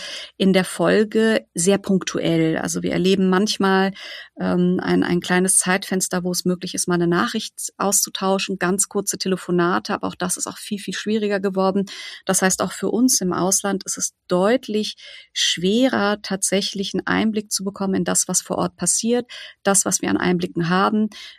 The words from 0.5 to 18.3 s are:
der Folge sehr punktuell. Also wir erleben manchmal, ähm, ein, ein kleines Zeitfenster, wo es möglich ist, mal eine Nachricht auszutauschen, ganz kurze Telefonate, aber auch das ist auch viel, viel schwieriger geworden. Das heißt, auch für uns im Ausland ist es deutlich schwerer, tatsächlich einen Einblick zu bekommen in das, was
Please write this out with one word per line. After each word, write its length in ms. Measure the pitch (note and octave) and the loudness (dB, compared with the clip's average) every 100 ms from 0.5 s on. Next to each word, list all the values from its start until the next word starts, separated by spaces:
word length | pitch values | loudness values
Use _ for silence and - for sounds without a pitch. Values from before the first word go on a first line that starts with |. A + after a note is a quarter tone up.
der 120 | F#3 F3+ | 4 2
Folge 800 | - E3+ G3 A3 A3 A3 A3 - | 2 4 4 4 2 2 0 -4
sehr 240 | - F3 G3 | -2 2 2
punktuell. 800 | G3 F#3+ - - E3 E3 D#3+ D#3+ | 2 0 0 -2 0 2 2 0
Also 260 | E3+ F3 | -2 -4
wir 80 | F3 | -2
erleben 380 | F3 F#3 F#3+ F#3 | 0 2 4 4
manchmal, 600 | F#3 G#3 - G3 F#3+ G3 G3 - - - - | 4 2 2 2 4 2 -2 -14 -16 -18 -6
ähm, 400 | F#3 F3+ F3+ F#3 | 0 2 2 2
ein, 220 | - F3+ | 2 2
ein 160 | - F3 | 2 0
kleines 380 | - F3+ F#3+ - | 2 2 2 2
Zeitfenster, 680 | F#3 F#3+ - F#3 - F#3 | 2 -2 0 -4 -2 -4
wo 80 | F3+ | -2
es 140 | F3 F3+ | -2 -2
möglich 280 | F3 F#3 | -2 -6
ist, 140 | F#3 - | -6 0
mal 80 | F3 | 2
eine 120 | E3+ | 2
Nachricht 640 | F3 A#3 A3+ - - - - | 2 0 -2 -8 -10 -12 -4
auszutauschen, 800 | G3 G3+ - - F#3+ G3 - F#3+ | 0 0 0 -2 0 0 -2 -2
ganz 300 | F3+ G3 - | 0 0 0
kurze 280 | G3+ G3 - | -2 -4 -4
Telefonate, 760 | F#3+ F3+ - F3 E3+ G3+ G#3+ | -2 -2 0 0 2 0 -2
aber 140 | G3+ F#3+ | -4 -6
auch 80 | - | -6
das 220 | F#3 - | -6 -4
ist 100 | - | -6
auch 100 | - | -10
viel, 220 | - G3+ | -10 -8
viel 140 | - | -8
schwieriger 460 | F#3+ G#3+ A3 G#3 G3 | -8 -2 -2 0 -2
geworden. 460 | G3 F#3+ F#3+ G3 G3 - - - - | 0 0 2 0 -2 -8 -16 -10 -2
Das 160 | F#3+ | 2
heißt, 200 | F#3+ F#3+ | 2 2
auch 100 | G3 | -2
für 180 | - F#3+ | -2 -2
uns 320 | A3 B3+ - | 2 2 2
im 120 | F#3 | 0
Ausland 500 | E3+ F3+ F#3+ G3+ F#3+ - | 0 0 0 0 -4 -4
ist 120 | - | -6
es 160 | - - - | -6 -8 -2
deutlich 680 | F3+ G3+ C4 A#3+ G#3+ G#3+ - - - - | 2 4 2 0 -4 -4 -8 -18 -20 -12
schwerer, 880 | - - - F#3 A3+ B3+ A3+ G3+ G#3 | -4 -2 0 2 4 2 2 2 0
tatsächlich 720 | - G3 - F#3+ G3+ G3 G3 | -4 -4 0 0 -2 -4 -4
einen 120 | - - | -4 -2
Einblick 460 | F3+ A3 G#3+ G#3 | -2 0 -2 -4
zu 120 | - | -6
bekommen 300 | F#3+ G3 G3 | -6 -4 -2
in 100 | F#3+ | 0
das, 240 | F3+ F#3 | 0 -2
was 140 | - | -2